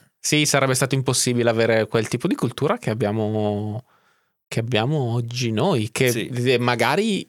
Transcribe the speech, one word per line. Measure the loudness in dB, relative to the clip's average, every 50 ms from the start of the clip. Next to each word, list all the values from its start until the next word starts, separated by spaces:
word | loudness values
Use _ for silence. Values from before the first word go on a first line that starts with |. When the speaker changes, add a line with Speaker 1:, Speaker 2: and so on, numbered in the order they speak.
| _ _ _ _
Speaker 1:
Sì, | -2 0 2 2 4
sarebbe | 4 2 2 2 2 2
stato | 0 0 0 0
impossibile | 0 0 0 0 0 0 0 0 0 0 0
avere | 0 2 2 2 2 2 0
quel | 0 0 -2 0 -2
tipo | -2 -4 -2 -2
di | -2
cultura | -2 -4 -4 -4 -2 -2 -2 -2 -2
che | -4 -4
abbiamo, | -2 -2 -2 -2 -2 -2 -2 -2 -2 -2 -2 -2 -2 -4 -4 -6 -8 -10 -12 _ _ _ _ _ _ _ _ _ _ _ _
che | -8 -4 -4
abbiamo | -2 0 0 0 2 2 0 0 0 0 -2
oggi | -2 -4 -4 -4 -4 -2 -2
noi, | 0 0 2 2 2 0 -2 -2
che | 0 2 2 2
Speaker 2:
Sì. | 2 0 -4 -4
Speaker 1:
de-, | -4 -2 2 2 2 2
magari | 2 2 2 2 2 2 2 2 0 0 -2 -2 -4